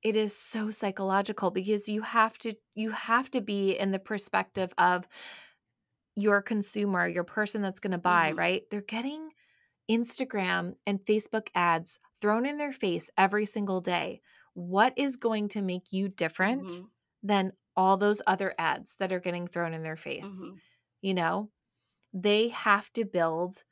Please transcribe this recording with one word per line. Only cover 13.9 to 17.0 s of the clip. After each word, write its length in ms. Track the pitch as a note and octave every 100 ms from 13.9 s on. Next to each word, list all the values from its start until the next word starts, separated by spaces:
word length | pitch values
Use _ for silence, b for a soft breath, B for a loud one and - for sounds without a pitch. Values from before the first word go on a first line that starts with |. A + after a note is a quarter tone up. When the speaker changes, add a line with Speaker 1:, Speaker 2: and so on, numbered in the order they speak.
| E3+ E3 - b b b F3+
Speaker 1:
What 380 | F3 F#3+ B3+ B3+
is 200 | C#4 B3+
going 320 | A3+ G#3+ G#3
to 120 | G#3
make 300 | F#3 F3+ -
you 160 | F#3+ G3
different 720 | - D#3+ - F#3+ C4 F3 F3
Speaker 2:
Mm-hmm. 80 | G3 _